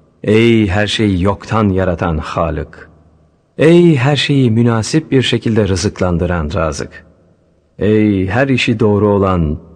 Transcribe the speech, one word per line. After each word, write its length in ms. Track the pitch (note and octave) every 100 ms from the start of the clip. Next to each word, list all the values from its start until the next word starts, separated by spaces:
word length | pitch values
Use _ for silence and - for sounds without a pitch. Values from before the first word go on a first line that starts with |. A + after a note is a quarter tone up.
| _ _
ey 460 | - A2 A#2 A2+ G2+
her 180 | G2 G#2
şeyi 360 | - G#2+ F2+
yoktan 460 | G2 G2+ - G#2+ G#2
yaratan 500 | F#2 F#2 E2+ F2+ D#2+
Halık, 720 | - - E2 D2+ C#2+ - - - _ _ _ _ _ -
ey 380 | D3+ E3+ F3 D3
her 200 | B2+ C#3
şeyi 340 | - C#3 B2+
münasip 600 | A2 A#2+ A2+ G#2+ D#3 D#3
bir 120 | C3+
şekilde 460 | A#2 A#2 A#2+ A2 G2
rızıklandıran 800 | F#2+ G2 - F#2 E2+ F2 F2 D2+
Razık, 520 | F2+ D#2+ D2 - - - _ _ _ _ _ _ -
ey 500 | G2+ G#2+ G#2+ G2 F#2+
her 200 | A2 C#3
işi 320 | B2+ - A2
doğru 280 | A2 G2+ G#2
olan 500 | G2+ F#2+ F#2 D#2 D2+ -